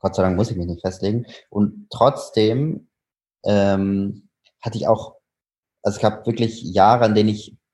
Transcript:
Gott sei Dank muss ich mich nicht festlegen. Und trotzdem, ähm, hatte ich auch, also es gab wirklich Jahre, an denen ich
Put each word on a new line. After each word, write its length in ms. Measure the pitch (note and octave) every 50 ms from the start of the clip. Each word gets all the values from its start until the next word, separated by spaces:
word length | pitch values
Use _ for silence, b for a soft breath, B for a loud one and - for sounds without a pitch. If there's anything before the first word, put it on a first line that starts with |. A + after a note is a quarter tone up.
Gott 140 | - F#2+ -
sei 80 | - F#2
Dank 140 | F#2 F#2
muss 140 | F2 G2+ -
ich 60 | -
mich 100 | F2+ E2+
nicht 160 | F2 F2 - -
festlegen. 440 | F#2+ F#2 - - G2 G#2 A#2+ A#2+ B B B B B
Und 380 | - G#2 G#2 G2+ - - - _
trotzdem, 960 | - - - C3 C#3+ - - - - A2+ G#2+ G#2+ A2+ C3 D3 D#3+ D#3+ C#3+ - _ _ _ _ _ _ _ _ _ _ _ _
ähm, 840 | - G#2 G2+ G2+ G2+ G2 F#2+ G2 G2 G2 G2 G2 G2+ G#2 - _ _ _ _ _ _ _ _ -
hatte 160 | A#2 G#2+ A2+
ich 100 | - -
auch, 280 | A2 G#2+ - - _ _ _ _ _ _ _ _ _ _ _ _ _ _ -
also 140 | G#2 G2+
es 60 | - -
gab 240 | G#2+ G#2 - -
wirklich 360 | - A2+ - A#2+ A2+ - - -
Jahre, 420 | E2 F2+ G2+ F#2+ G#2 A#2 B2 A#2+
an 100 | A2 G#2+
denen 140 | G#2+ G#2 G#2+
ich 280 | G#2+ G#2+ - - - _ _ _